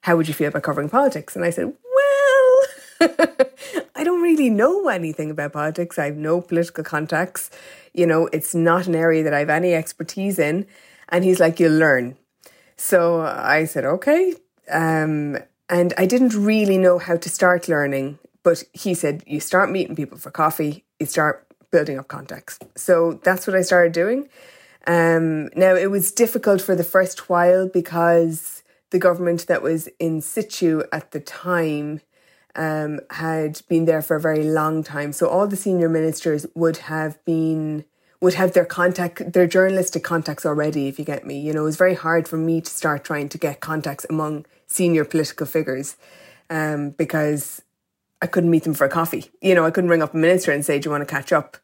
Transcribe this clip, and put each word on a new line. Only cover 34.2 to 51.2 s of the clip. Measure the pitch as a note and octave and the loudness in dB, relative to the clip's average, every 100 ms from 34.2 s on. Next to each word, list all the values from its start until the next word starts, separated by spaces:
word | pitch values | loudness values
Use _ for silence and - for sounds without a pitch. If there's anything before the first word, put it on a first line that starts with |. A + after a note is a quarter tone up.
very | D#3+ D#3 | 0 0
long | D#3 D#3 D#3 D#3+ | 0 0 0 -2
time. | D3+ D3 D3 | -4 -6 -6
So | D3 E3+ | -2 0
all | F3+ G3+ | 2 0
the | G3 | -2
senior | G#3 F3+ E3 | 0 2 2
ministers | D#3+ D#3+ D#3 E3+ D3+ D#3 - | 2 0 -2 -2 -2 -4 -2
would | E3 D#3+ | 0 0
have | - D#3 D#3 D3+ - | -6 -6 -6 -6 -4
been, | D#3+ D#3+ D#3+ D#3 D3+ - _ _ _ | 0 0 -2 -4 -6 -10 _ _ _
would | F3+ F3+ | 0 2
have | F#3 | 2
their | F3+ E3+ | 2 0
contact, | - F3+ F3+ F3+ - - | 0 0 0 -6 -6 -2
their | F3+ F3 | 2 4
journalistic | F#3 F#3+ F#3+ F#3 E3 - | 4 2 2 -2 -4 -4
contacts | E3+ D#3 D3 D#3+ | -4 -4 -4 -2
already, | D3 D3+ D3+ C#3 | -2 -2 -2 -4
if | C#3 | -6
you | |
get | D3 C#3+ - | -8 -8 -8
me. | C#3 | -10
You | D3 | -6
know, | D#3 | -4
it | D3+ | -4
was | D#3 | 2
very | F#3 F3+ | 2 2
hard | D#3+ E3+ D#3+ | 0 0 0
for | D#3+ | -4
me | D#3+ E3 | -2 -2
to | D#3+ | -4
start | - D#3+ D3 | -6 -4 -4
trying | - D3 C#3+ | -6 -8 -6
to | D#3 | -6
get | D3+ C#3 | -6 -6
contacts | - D#3 D3+ C#3 - | -6 -6 -6 -10 -6
among | D#3 D3+ D3+ D#3 _ _ | -4 -4 -6 -12 _ _
senior | - F3 E3 D3 | -2 2 2 0
political | E3 D3+ - D3 | -2 -2 -6 -4
figures, | E3 D3+ C3 C#3 - _ - - _ _ | -4 -4 -6 -8 -14 _ -20 -20 _ _
um, | D#3+ D#3 D3 C#3+ | -4 -4 -4 -6
because | C#3+ D#3+ D#3 D3+ D3+ - - _ _ _ _ _ _ | -4 -4 -2 -2 -2 -6 -14 _ _ _ _ _ _
I | - | -4
couldn't | - E3+ | 0 2
meet | D#3+ | 2
them | D#3+ | 0
for | D3 C#3 | 0 0
a | |
coffee. | E3 E3+ - - _ | 0 -2 -4 -10 _
You | F#3+ | 2
know, | F3+ D#3+ | 4 4
I | |
couldn't | E3+ F3 | 2 2
ring | E3+ | 2
up | D3+ | 2
a | E3 | 2
minister | D#3+ F3+ F3+ | 4 4 2
and | D3 D3 | -2 0
say, | C#3+ | -2
"Do | D3+ | -2
you | |
want | D3 C#3+ | -4 -4
to | |
catch | C#3+ | -8